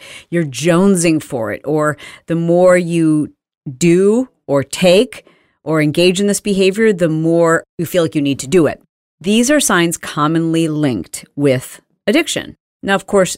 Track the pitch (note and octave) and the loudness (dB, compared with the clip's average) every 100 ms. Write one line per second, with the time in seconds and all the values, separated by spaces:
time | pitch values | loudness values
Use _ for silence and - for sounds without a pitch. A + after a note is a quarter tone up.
0 | - - - E3+ D#3 B2 D#3 E3+ G3 F#3+ | -20 -20 -6 -4 -4 -4 0 2 4 2
1 | E3+ D#3 - C3+ G#2+ G2+ - D#3 D3+ C#3+ | 2 -2 -4 -8 -6 -8 -4 -2 -2 -4
2 | - - - E3 E3+ F3 F#3 F3+ F3 E3+ | -10 -18 -6 -4 0 4 4 4 2 0
3 | D#3+ D#3 D3 _ _ _ - B2+ E3+ E3+ | 2 0 -2 _ _ _ -14 -2 2 4
4 | G3 A3+ B3+ _ - C#3 C3+ - F#3 F3+ | 4 2 -2 _ -4 -2 -2 0 2 4
5 | - - - _ _ _ - D#3 D3+ E3 | 2 -4 -20 _ _ _ -6 -2 0 2
6 | F3+ F#3 G3+ G3 G#3 F#3+ F#3+ G3 A3+ F#3 | 0 2 -2 -2 -2 0 0 2 0 2
7 | E3+ D#3 D#3+ E3+ E3 E3 - - E3 F3+ | 0 0 0 2 2 0 -4 -10 -4 -2
8 | D#3+ D#3 C#3+ C3+ B2+ F3+ C#3+ - _ _ | -2 -2 -2 -4 0 2 2 -2 _ _
9 | _ _ D#3+ G#3+ A#3+ D4+ - F#3+ E3+ D#3+ | _ _ -2 0 2 2 2 0 0 -2
10 | - - D3+ E3 E3 E3 E3 D3+ D3 A2 | -10 -4 -2 0 0 0 -2 0 -2 -2
11 | D#2 - - - C#3+ B2+ - - _ _ | -8 -16 -16 -2 0 0 -4 -20 _ _
12 | - B3+ E4+ - - - _ _ G3 G3 | -2 -2 -2 -6 -10 -18 _ _ -4 -4
13 | - G3+ F3+ | 0 0 0